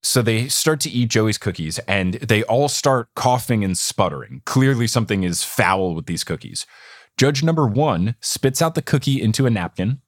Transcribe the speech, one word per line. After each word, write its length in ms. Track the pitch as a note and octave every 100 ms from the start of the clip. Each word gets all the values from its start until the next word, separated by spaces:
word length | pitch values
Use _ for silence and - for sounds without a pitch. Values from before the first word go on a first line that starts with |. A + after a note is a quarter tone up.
So 200 | - C3
they 260 | A#2 A2 B2+
start 320 | - D#3+ D#3
to 80 | -
eat 200 | A#2+ A#2+
Joey's 280 | A2+ A2 G#2
cookies, 400 | - F2 D#2 -
and 340 | - G2 F#2 F2+
they 280 | A#2 G#2+
all 260 | G#2+ A#2 C#3+
start 400 | - C#3+ C3 A2+ -
coughing 480 | B2+ B2 - A2+ G2
and 120 | F2+
sputtering. 680 | - - F#2 C#2+ A#1 - -
Clearly 420 | C3 C3+ B2 A#2
something 360 | B2 G#2+ G2+
is 200 | F#2 E2+
foul 500 | - - F2+ F#2+ F#2
with 120 | E2 D2+
these 180 | E2
cookies. 420 | - D#2 - - - - - - _ -
Judge 260 | C3+ C#3
number 240 | D#3+ D#3+ C3
one 480 | G#2+ D3+ F2 G2 A#2+
spits 400 | - - C3+ C3
out 140 | E3 E3
the 60 |
cookie 400 | - C#3+ C#3+ C3+
into 240 | A2 A2 C3
a 40 |
napkin. 500 | G#2+ F2 - F#2+ C3+